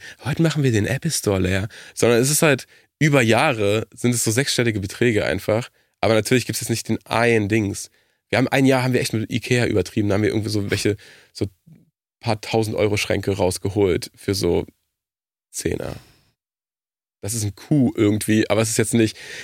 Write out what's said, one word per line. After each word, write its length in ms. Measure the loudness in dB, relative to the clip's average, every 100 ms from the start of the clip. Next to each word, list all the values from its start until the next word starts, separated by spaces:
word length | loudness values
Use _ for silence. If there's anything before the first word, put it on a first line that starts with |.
| -12 -12
Heute 180 | -6 0
machen 200 | 0 2
wir 80 | 0
den 160 | 2 0
Apple 240 | -2 -4
Store 300 | -2 0 0
leer. 280 | 0 -2 -4 -10 -12
Sondern 260 | -2 2 4
es 100 | 2
ist 120 | 2
halt, 240 | 2 2 -2 _ _ -2
über 200 | 2 4
Jahre 640 | 4 4 2 2 0 0 -4
sind 220 | -4 -2
es 80 | 0
so 80 | 0
sechsstellige 480 | 0 0 0 0 -2
Beträge 440 | -4 0 0 2
einfach. 460 | -2 -4 -2 -2 -4 _ _ -2
Aber 140 | 2
natürlich 320 | 2 2 0 0
gibt's 140 | -6
jetzt 100 | -4
nicht 180 | -4 -4
den 160 | -6 -2
einen 420 | 0 2 2 2
Dings. 420 | 0 -2 -6 -12 _ _ _ -2
Wir 100 | 0
haben 80 | 0
ein 160 | 2
Jahr, 180 | 4 2
haben 80 | 2
wir 80 | 0
echt 120 | -2
mit 180 | -4 -4
Ikea 360 | -6 -2 0 2
übertrieben. 420 | 0 -2 -2 0
Da 60 |
haben 80 | 2
wir 60 | 0
irgendwie 200 | 0 -2
so 200 | -4 -2
welche, 260 | -2 -2 -2 -8 -20 _
so 140 | -8 -8 _ _ -20 _ _ _ _
paar 200 | -6 -4
tausend 360 | -2 -2 0 0
Euro 200 | 0 0
Schränke 400 | -2 -2 -2 0
rausgeholt 760 | 0 -2 -4 0 0 0 -4
für 200 | -10 -6
so 320 | -2 0 -2 -4 _ _ _ _ _ _ _ _
Zehner. 460 | -8 -6 -6 -8 -12 -18 _ _ _ _ _ _ _ _ _ _ _
Das 120 | -8
ist 80 | -4
ein 140 | -6 -6
Coup 360 | 0 2 2 4
irgendwie, 520 | 2 2 2 2 2
aber 120 | 2
es 80 | 2
ist 60 | 0
jetzt 160 | 2
nicht, 220 | 4 2 0 -16 -16